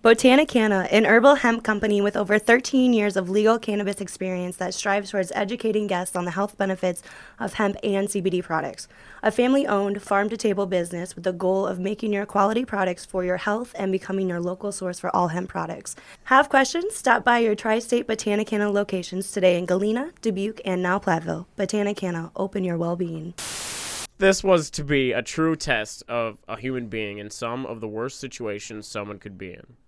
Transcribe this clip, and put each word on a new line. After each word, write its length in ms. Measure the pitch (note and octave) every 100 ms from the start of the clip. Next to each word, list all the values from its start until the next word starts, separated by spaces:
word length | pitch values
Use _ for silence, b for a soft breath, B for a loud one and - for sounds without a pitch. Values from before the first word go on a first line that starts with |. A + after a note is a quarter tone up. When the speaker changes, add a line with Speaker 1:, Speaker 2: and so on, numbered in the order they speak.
Speaker 1:
Botanicana, 800 | A3+ A3+ B3+ C4 D#4 B3 A3 G3 F3
an 120 | G#3+ A3
herbal 280 | A3+ C4 C#4+
hemp 280 | B3 A#3
company 360 | A3+ G#3 G#3+ G3+
with 160 | G3+ G#3
over 220 | G3 G#3
thirteen 540 | A3 A#3+ - C4+ B3+
years 240 | A3+ G#3 F#3+
of 120 | F3+
legal 300 | G3+ G#3+ A3+
cannabis 420 | A3+ G#3 G3+ G3
experience 560 | G3 - F#3 F3+ F3+ F3+
that 160 | F#3
strives 380 | F3+ G3+ G3 G3
towards 220 | G3+ F#3
educating 540 | - G3 A#3+ A3 G#3+ G#3
guests 260 | F3+ F#3
on 100 | F3+
the 60 | F3
health 260 | E3+ G3+ -
benefits 460 | G3 F#3+ F#3 F3 B B B B
of 140 | G#3+
hemp 220 | - G3+ G3+
and 260 | - G3 G3+
C 120 | G3+
B 100 | F#3
D 100 | F3+
products. 460 | - - - - - B B B
A 80 | A3
family-owned, 680 | A3 B3 C4+ C#4 G3+ G3+ G3+
farm-to-table 680 | - G3 G#3 A3 A3 G3 G3
business 500 | F#3 E3+ F3 F3+ -
with 80 |
the 80 | F3+
goal 340 | F3 F#3 F#3+ G3
of 140 | F3+
making 320 | F#3+ G#3+ A3
your 140 | G3+ G3+
quality 380 | G3+ G3+ A3
products 400 | B3+ G3+ F#3 F3+
for 200 | - F#3
your 140 | F3+ F3+
health 360 | - G#3+ A#3+ -
and 140 | F#3+
becoming 380 | F#3+ - F#3+ F#3
your 100 | F3
local 300 | F3 F#3 G#3
source 300 | G3+ F#3 F3+
for 140 | F#3
all 140 | - F3
hemp 220 | E3+ F#3
products. 460 | F3 E3 E3+ - - B B
Have 240 | - C4 -
questions? 460 | C#4 C4+ E4+ F#4+
Stop 300 | - C4 A#3
by 160 | A#3+ A#3+
your 160 | A3+ G#3+
tri-state 500 | A3+ A3 A#3 A#3+ -
Botanicana 680 | A3 - G#3 A3 G#3+ G#3
locations 600 | G3+ G3+ F#3 F3 F#3 F#3+
today 260 | G#3 F#3 F3
in 80 | F3+
Galena, 460 | F#3 G#3 A#3 D4+ -
Dubuque, 380 | A3+ F#3+ G3+ A3
and 160 | - F3+
now 200 | F3+ F#3
Platteville. 460 | - E3 E3+ D#3+ F3 -
Botanicana, 720 | G3 G#3 G3+ G3+ F#3 E3+ E3 -
open 260 | F#3+ G#3
your 160 | F#3 E3+
well-being. 560 | E3+ F3 F3 D#3+ D#3+ - - - - - - - - _
Speaker 2:
This 260 | F#3+ F#3+
was 260 | G3 F3 D3+
to 140 | -
be 260 | C#3+ C#3+ B2+
a 120 | A#2+
true 340 | A#2 - D#3+ D#3
test 480 | - A#2 G#2+ - -
of 300 | A#2+ A2+ G2+ -
a 100 | A2+
human 300 | B2 B2+ A#2
being 320 | A2 G#2 G#2
in 120 | G#2
some 360 | - A#2 B2 C3+
of 140 | A2+
the 80 | A2
worst 320 | A2 B2+ -
situations 680 | C3 - A2+ G#2 - G#2+ G#2
someone 320 | G#2+ G2+ G2+
could 180 | G#2+ F#2
be 160 | F#2
in. 140 | - - A#2+